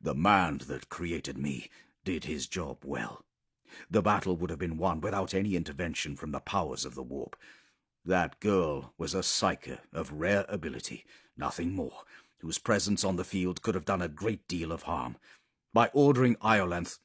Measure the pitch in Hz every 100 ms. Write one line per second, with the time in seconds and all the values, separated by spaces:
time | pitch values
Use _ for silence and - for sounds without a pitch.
0 | 58 69 92 101 87 69 65 65 - -
1 | 85 82 71 67 71 65 - - - _
2 | - 85 - 78 - - 76 62 69 69
3 | 57 - _ _ _ _ _ - - 107
4 | 98 101 95 87 87 82 90 80 92 80
5 | 92 101 95 95 104 90 80 71 87 -
6 | 78 71 78 71 - 101 80 62 65 65
7 | 64 67 64 - - - _ _ _ _
8 | 85 90 80 - 107 98 80 71 65 _
9 | 82 95 - - 98 80 - 64 - 80
10 | 76 76 85 101 98 101 78 62 - 60
11 | - - _ - 69 - 85 95 - -
12 | - - _ _ 82 - - 104 98 101
13 | 98 90 90 95 90 90 - 92 - 98
14 | 87 76 101 107 _ 87 80 82 - 80
15 | 62 58 _ - _ _ _ 113 117 143
16 | 143 127 127 113 110 110 90 87 85 -